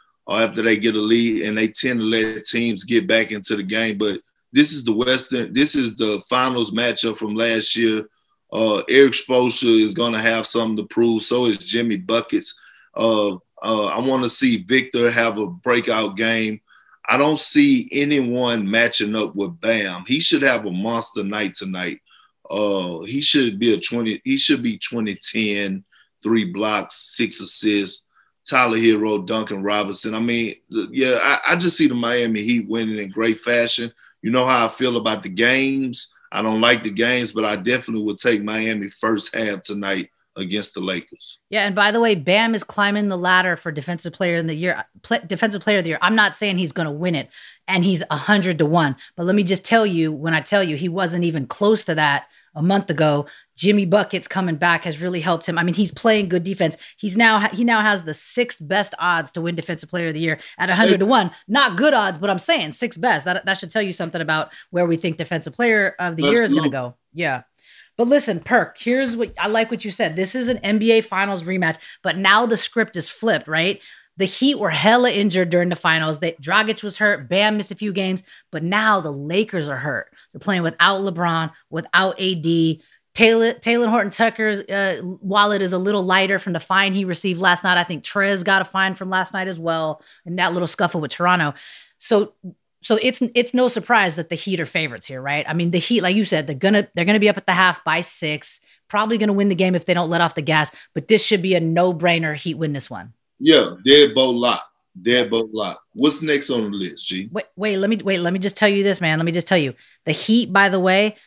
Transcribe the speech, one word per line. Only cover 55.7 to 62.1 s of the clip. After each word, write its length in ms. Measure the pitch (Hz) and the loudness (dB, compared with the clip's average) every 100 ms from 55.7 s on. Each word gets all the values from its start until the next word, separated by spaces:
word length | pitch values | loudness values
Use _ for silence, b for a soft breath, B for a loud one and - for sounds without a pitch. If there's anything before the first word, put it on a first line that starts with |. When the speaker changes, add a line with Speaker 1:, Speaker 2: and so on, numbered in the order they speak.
| 175 | 0
Speaker 2:
he's 160 | 190 | -2
playing 360 | - 226 214 185 | 0 2 2 2
good 160 | 180 | -2
defense. 320 | 175 190 165 - B B | -2 -2 -2 -2 B B
He's 180 | 214 196 | -4 2
now 240 | 226 220 | 4 4
ha-, 100 | 214 | 0
he 100 | 190 | 0
now 180 | 240 220 | 0 2
has 220 | 214 196 | 2 0
the 100 | 160 | -4
sixth 520 | 147 - 240 240 - 151 | -8 -6 -4 -4 -6 -4
best 280 | 190 196 - | -2 -2 -4
odds 320 | 175 170 143 | -2 -2 -4
to 80 | 175 | -6
win 140 | 165 170 | -4 -4
Defensive 340 | 165 165 - | -6 -8 -6
Player 200 | 175 165 | -6 -4
of 40 | |
the 60 | 156 | -2
Year 200 | 165 151 B B | -2 -4 B B
at 120 | 180 | 0
a 60 | 180 | 4
hundred 240 | 220 185 | 4 4
to 60 | 202 | 4
one. 260 | 254 175 B B | 2 2 B B
Not 300 | 262 254 175 | 2 2 2
good 160 | 294 | 2
odds, 240 | 254 196 | 2 0